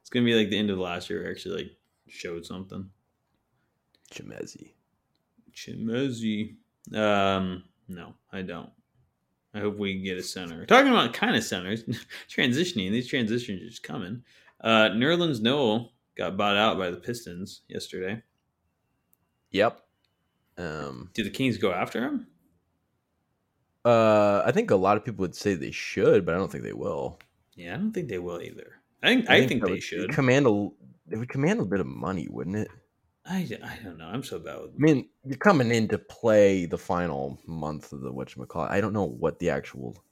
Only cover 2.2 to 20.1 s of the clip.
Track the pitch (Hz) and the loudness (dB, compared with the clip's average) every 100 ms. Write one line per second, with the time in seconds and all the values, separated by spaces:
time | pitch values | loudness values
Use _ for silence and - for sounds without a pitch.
2.2 | 92 85 82 92 95 95 95 _ _ _ | -10 -10 -10 -12 -10 -12 -12 _ _ _
3.2 | _ _ _ _ _ _ _ _ _ - | _ _ _ _ _ _ _ _ _ -18
4.2 | 50 55 - - - _ _ _ _ _ | -16 -12 -12 -14 -20 _ _ _ _ _
5.2 | _ _ _ - - 85 113 117 139 117 | _ _ _ -18 -14 -8 -4 -2 -2 -2
6.2 | 113 107 107 - _ _ - - 107 101 | -2 -2 -4 -10 _ _ -10 0 2 4
7.2 | 98 98 92 92 - _ _ 90 85 - | 4 2 0 -6 -12 _ _ -16 -16 -20
8.2 | _ 95 92 85 - _ _ _ _ _ | _ -10 -10 -10 -14 _ _ _ _ _
9.2 | _ _ _ 107 104 101 101 95 95 90 | _ _ _ -6 -4 -2 -4 -4 -4 -6
10.2 | 90 - 90 82 90 240 277 233 127 - | -6 -8 -10 -10 6 6 8 4 2 0
11.2 | 226 156 - 92 90 113 - 123 - - | 0 0 0 -6 -4 -6 -4 -8 -8 -18
12.2 | - - 139 120 180 113 92 113 123 139 | -10 0 0 2 0 -2 -2 -2 -2 -2
13.2 | 110 120 120 95 90 - - 78 90 123 | -2 -2 -4 -10 -12 -16 -12 -10 -10 -12
14.2 | - _ _ _ 110 110 110 98 131 175 | -14 _ _ _ 2 6 6 4 2 4
15.2 | 170 127 110 143 127 107 120 _ _ - | 2 2 2 2 2 2 -2 _ _ -6
16.2 | 90 95 104 101 107 87 92 90 - 120 | -6 0 0 4 4 2 -2 -6 -8 -10
17.2 | - 87 92 - _ 90 - 90 92 110 | -10 -12 -12 -14 _ -12 -10 -8 -6 -8
18.2 | _ _ _ _ _ _ _ _ _ _ | _ _ _ _ _ _ _ _ _ _
19.2 | _ _ _ 95 107 - _ _ _ | _ _ _ 2 2 2 _ _ _